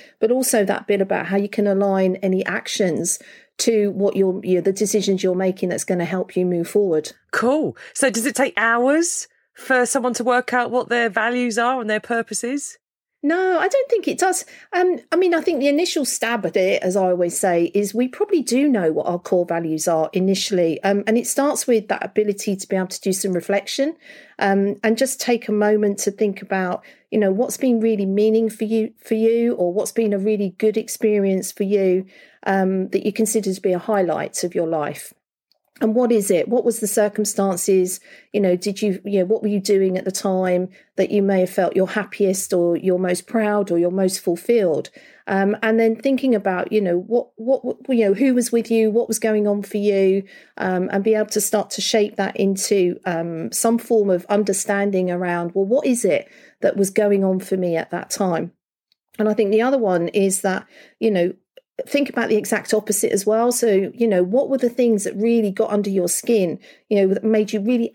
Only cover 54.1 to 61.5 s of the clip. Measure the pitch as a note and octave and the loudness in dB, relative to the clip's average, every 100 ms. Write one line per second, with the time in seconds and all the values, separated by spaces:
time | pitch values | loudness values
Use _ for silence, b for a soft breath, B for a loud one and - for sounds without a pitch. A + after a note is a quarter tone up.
54.1 | F3+ - G#3 G3+ F#3+ - G3+ G3+ F#3+ F3+ | 0 0 0 0 -2 -2 0 0 0 0
55.1 | F3 F3+ F3 E3+ G3 G3 C4+ C#4 A#3 F#3+ | -2 -2 -2 -2 -2 0 0 0 0 0
56.1 | C#3+ - B B B - G3+ F#3+ G#3+ G#3 | 0 -4 B B B -2 0 0 2 2
57.1 | G3+ F#3+ F#3 - F#3+ F3+ E3 - F3 - | 2 2 0 -2 -4 -2 -2 -4 -8 -6
58.1 | - F#3 D#3+ E3+ - _ _ _ _ _ | -2 0 -2 -4 -12 _ _ _ _ _
59.1 | - G#3+ G#3+ G3 A3 B3 C4+ G#3 F3 E3+ | -2 0 2 2 2 2 2 2 0 0
60.1 | G#3 G3 F#3 G3 F#3 - B B B A3 | 2 2 0 -2 -4 -8 B B B 0
61.1 | F#3 F3+ - _ | 2 0 -4 _